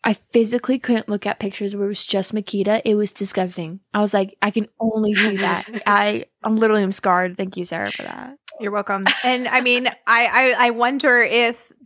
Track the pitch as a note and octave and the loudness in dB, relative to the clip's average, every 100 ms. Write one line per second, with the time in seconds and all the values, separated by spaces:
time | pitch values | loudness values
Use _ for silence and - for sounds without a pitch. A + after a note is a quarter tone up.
0 | - G#3+ _ A#3 A3 A#3+ - C4 - A#3 | -2 -4 _ 2 2 0 0 -2 2 -2
1 | - G#3 G3+ - G3+ - G3+ G3+ G3+ G#3 | 0 -4 -4 -4 -6 -4 -6 -2 -4 -4
2 | - G3 F#3+ G#3+ G3 G3+ G3 A3 - G#3 | -2 -2 -2 -4 -4 -2 0 0 2 2
3 | G#3 - G3 - F#3 F3+ E3 F#3 _ G#3 | 0 -2 -4 -2 -4 -4 -10 -12 _ -2
4 | G#3 G3+ G3 - G#3 G#3+ G#3+ _ A3+ A3 | 2 2 -2 -2 -2 0 -4 _ -2 0
5 | G#3+ G3+ G#3+ G3 F#3 E3+ - A3 G#3 G3+ | 0 2 2 0 -2 -2 -4 -6 0 2
6 | G#3 G#3 - _ A3 A3 A3 G#3+ F#3+ G3 | 2 -2 -8 _ -2 2 4 4 2 -2
7 | G3 F3+ F3+ F3 F#3+ F#3 F3 E3+ G3+ - | 0 2 0 -4 -8 -6 -8 -6 -6 -6
8 | G1+ - - C#4 - - G#3 G#3 G3+ G3 | -10 -12 -14 -18 -20 -10 -6 -4 -4 -2
9 | F#3+ - B3 B3+ B3 B3+ B3 B3 B3+ - | -2 0 0 -2 0 0 2 2 0 -4
10 | - A#3 A#3 G3+ C4 B3 A#3+ A3+ A#3+ C4+ | 2 2 4 4 4 4 2 2 0 2
11 | C#4+ B3 A3 A#3 A#3 A#3 _ _ | 4 4 4 4 2 -2 _ _